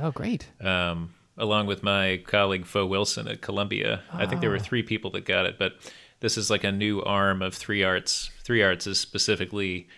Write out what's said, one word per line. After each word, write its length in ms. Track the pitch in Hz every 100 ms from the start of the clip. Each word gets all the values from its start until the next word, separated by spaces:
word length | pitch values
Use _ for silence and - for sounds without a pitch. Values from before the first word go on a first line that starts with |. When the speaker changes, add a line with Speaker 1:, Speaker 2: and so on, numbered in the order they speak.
Speaker 1:
Oh, 120 | 156
great. 360 | 135 214 240 - -
Speaker 2:
Um, 540 | 95 92 87 85 85 - _ -
along 280 | 110 107 104
with 160 | 98
my 400 | 101 98 95 92 -
colleague 380 | 104 101 95 87
Fo 200 | 101 95
Wilson 420 | 95 104 - 110
at 140 | 110
Columbia. 600 | - 101 101 104 107 104 -
I 160 | 175 107
think 140 | 120
there 100 | 110
were 60 | 101
Speaker 1:
Oh. 20 |
Speaker 2:
three 240 | 104 123
people 260 | 113 110 95
that 140 | 101 -
got 200 | 92 92
it, 100 | 98
but 160 | 95 - - - - _
this 180 | 113 -
is 120 | 101
like 120 | 104
a 80 | 101
new 300 | 98 107 101
arm 400 | 95 101 98 95
of 140 | 92 -
Three 260 | - 104
Arts. 460 | 95 92 90 - - -
Three 180 | - 120
Arts 240 | 98 90 101
is 120 | 98
specifically 880 | - 104 - 101 95 101 98 90 90